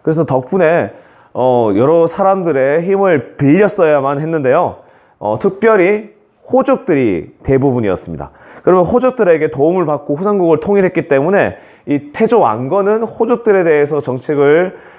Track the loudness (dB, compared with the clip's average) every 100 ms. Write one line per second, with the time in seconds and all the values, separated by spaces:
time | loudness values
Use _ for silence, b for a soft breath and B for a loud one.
0 | -4 -2 0 -2 -2 0 2 0 -2 B
1 | B B B -4 0 2 2 2 2 2
2 | 0 0 0 0 0 0 0 0 -2 0
3 | 0 0 -4 -2 2 4 2 2 2 2
4 | 0 -4 -4 -2 0 0 0 -6 b b
5 | b _ -6 -4 -4 0 2 2 2 0
6 | -6 _ _ _ -4 0 0 -2 0 0
7 | 0 -2 -6 -10 -2 0 0 0 -2 -4
8 | -6 -12 -14 B B B 0 2 2 0
9 | 0 0 2 2 0 0 0 0 -2 -4
10 | -6 -4 -2 0 2 0 0 0 0 -2
11 | 0 0 2 0 0 -4 B B -6 -6
12 | -6 -4 0 2 2 0 -2 -2 0 -2
13 | -4 -4 -2 0 2 2 2 2 0 -2
14 | -4 -6 -4 0 2 2 0 B B